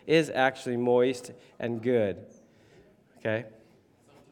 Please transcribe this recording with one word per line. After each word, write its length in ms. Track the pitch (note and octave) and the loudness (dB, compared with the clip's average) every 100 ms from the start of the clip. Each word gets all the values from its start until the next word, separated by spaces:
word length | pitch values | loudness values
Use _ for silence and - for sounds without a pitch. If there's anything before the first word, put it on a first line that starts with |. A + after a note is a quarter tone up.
| - | 2
is 240 | D#3+ D3 | 2 2
actually 440 | C3 C3 C3 C3 A#2+ | 2 0 0 -6 -2
moist 560 | B2 B2 C3 B2+ - - - - | 2 4 4 0 -10 -20 -20 -10
and 240 | A#2 A2+ | -6 -4
good. 420 | B2 A#2+ G2+ F2 - - _ _ _ - - _ _ _ | 0 0 0 -4 -14 -20 _ _ _ -20 -20 _ _ _
Okay? 260 | A2+ A2 - - _ _ _ _ _ - _ | -4 -4 -6 -20 _ _ _ _ _ -20 _